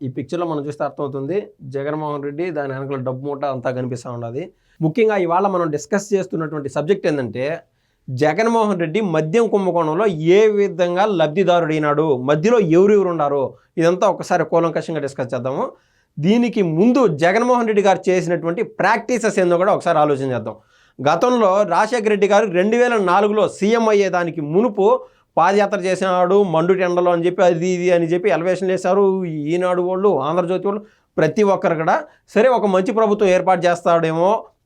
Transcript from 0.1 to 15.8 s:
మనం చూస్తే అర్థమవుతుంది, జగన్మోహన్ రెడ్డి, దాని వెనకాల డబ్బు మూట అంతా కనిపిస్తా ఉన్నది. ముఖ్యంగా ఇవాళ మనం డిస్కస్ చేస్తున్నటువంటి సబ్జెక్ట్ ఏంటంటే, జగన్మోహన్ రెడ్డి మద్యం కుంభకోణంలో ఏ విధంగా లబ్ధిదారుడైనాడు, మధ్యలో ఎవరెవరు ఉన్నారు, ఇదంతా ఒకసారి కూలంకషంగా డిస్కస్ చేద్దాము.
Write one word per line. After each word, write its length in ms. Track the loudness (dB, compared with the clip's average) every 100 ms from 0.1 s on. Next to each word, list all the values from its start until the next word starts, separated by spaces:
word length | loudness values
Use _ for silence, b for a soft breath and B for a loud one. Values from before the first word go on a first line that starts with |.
| -10 -8 -6 -6
మనం 200 | -6 -8
చూస్తే 180 | -8
అర్థమవుతుంది, 640 | -8 -6 -8 -8 -6 -6 -8 _
జగన్మోహన్ 600 | -12 -8 -6 -6 -6 -8
రెడ్డి, 280 | -8 -8 -6
దాని 220 | -6 -6
వెనకాల 240 | -8 -8 -6
డబ్బు 300 | -6 -8 -8
మూట 180 | -6
అంతా 260 | -6 -6 -6
కనిపిస్తా 400 | -6 -6 -8 -10
ఉన్నది. 420 | -12 -10 -10 -12 _ _ -4
ముఖ్యంగా 340 | -4 0 0 2
ఇవాళ 300 | 0 0 0
మనం 240 | -2 -2
డిస్కస్ 440 | -4 -4 -6 -2
చేస్తున్నటువంటి 540 | -4 -2 -6 -6 -8 -6
సబ్జెక్ట్ 380 | -6 -2 -2 -2
ఏంటంటే, 540 | -2 -4 -6 -6 -8 -12 _ _ _ -12
జగన్మోహన్ 680 | 0 0 2 0 2 0 -2
రెడ్డి 200 | -2 -2
మద్యం 480 | 0 -2 0 0 2
కుంభకోణంలో 580 | 0 0 0 -2 0 -2
ఏ 400 | 0 2 4 4
విధంగా 600 | 2 -2 0 -2 0 0
లబ్ధిదారుడైనాడు, 1120 | 0 0 0 2 2 2 -2 0 0 0 0
మధ్యలో 420 | 0 0 2 2
ఎవరెవరు 500 | 2 4 4 4 2
ఉన్నారు, 460 | -2 -2 -2 -4 b b -2
ఇదంతా 300 | 0 2 0
ఒకసారి 360 | -2 -2 -2
కూలంకషంగా 560 | 0 0 0 -4 -6 -6
డిస్కస్ 340 | -6 -8 -6
చేద్దాము. 380 | -6 -6 -6 -6 -10